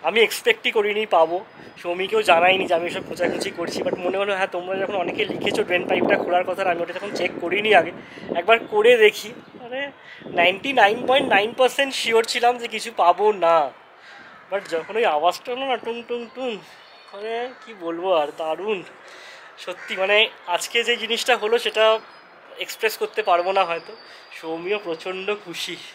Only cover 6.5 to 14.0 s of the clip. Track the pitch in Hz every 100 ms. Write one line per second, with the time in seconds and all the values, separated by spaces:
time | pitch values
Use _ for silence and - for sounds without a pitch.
6.5 | 185 190 170 170 180 202 - 180 - 175
7.5 | 185 208 196 165 120 - - - - 175
8.5 | 226 - 208 214 247 214 - 208 240 -
9.5 | - 240 254 285 - - - - - 175
10.5 | 196 269 262 202 233 240 262 277 202 214
11.5 | 240 254 - 277 262 240 226 226 247 233
12.5 | 247 233 214 220 220 175 180 208 202 170
13.5 | 165 143 - - -